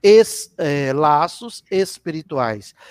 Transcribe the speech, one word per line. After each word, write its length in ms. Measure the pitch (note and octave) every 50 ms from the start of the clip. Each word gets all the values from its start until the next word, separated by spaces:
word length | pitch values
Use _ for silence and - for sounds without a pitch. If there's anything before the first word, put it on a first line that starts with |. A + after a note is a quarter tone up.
| -
es-, 500 | G3+ G#3+ A3+ G#3+ - - - - - _ -
é, 340 | E3+ D3 C#3+ C#3+ C#3 C3 C3
laços 720 | D3 D3+ D3+ D3 F#3+ E3 - - - A#3+ A#3 - - - _
espirituais. 1040 | G3 F#3+ F#3+ F#3 - - _ F3 D#3 D#3+ D#3 - D#3 C3+ B2 A2+ A2 G#2 - - - _ - -